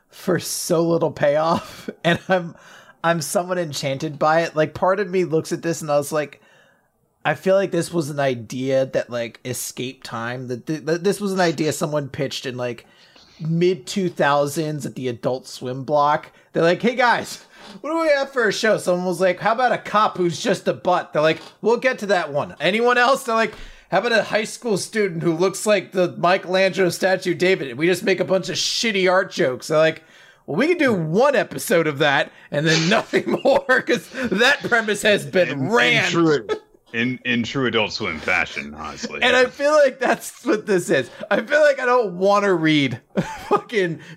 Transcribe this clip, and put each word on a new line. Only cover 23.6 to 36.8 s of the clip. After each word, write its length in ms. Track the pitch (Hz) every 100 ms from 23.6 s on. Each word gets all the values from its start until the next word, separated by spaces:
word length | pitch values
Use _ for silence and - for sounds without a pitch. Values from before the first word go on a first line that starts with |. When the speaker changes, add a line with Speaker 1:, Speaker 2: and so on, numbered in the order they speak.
| - - -
Speaker 1:
"How 60 | 180
about 160 | 233
a 100 | 226
high 220 | 170 208 220
school 320 | - 240 190
student 440 | - 220 196 165
who 100 | 160
looks 320 | 160 185 190 220
like 260 | 202 -
the 240 | 196 175 117
Michelangelo 680 | 170 190 165 185 190 170 180
statue 440 | - 190 185 185
David? 420 | 156 180 190 139 120
We 100 | 170
just 160 | 185
make 180 | 196 185
a 20 |
bunch 240 | 170 185 156
of 80 | -
shitty 560 | - - 233 196 185
art 200 | 185 185
jokes." 360 | - 151 123 -
They're 100 | 156
like, 240 | 160 - - - - _ -
"Well, 100 | 147
we 120 | 294
can 100 | 349
do 160 | 277
one 420 | 202 156 175 285 247
episode 520 | 170 143 - 170 156
of 100 | 139
that 340 | 151 139 - - -
and 140 | 147 160
then 220 | 160 160
<laughs> 0 |
nothing 420 | 220 - 185 - -
more 380 | 269 269 - 254
'cause 260 | - 240 -
that 460 | 254 247 202 247 285
premise 380 | 185 233 214 202
has 240 | 220 202 139
been 240 | 185 165
Speaker 2:
In, 200 | 143 160
Speaker 1:
ran." 360 | 233 247 233 185
Speaker 2:
in 40 |
true, 360 | 170 165 143 110 - - _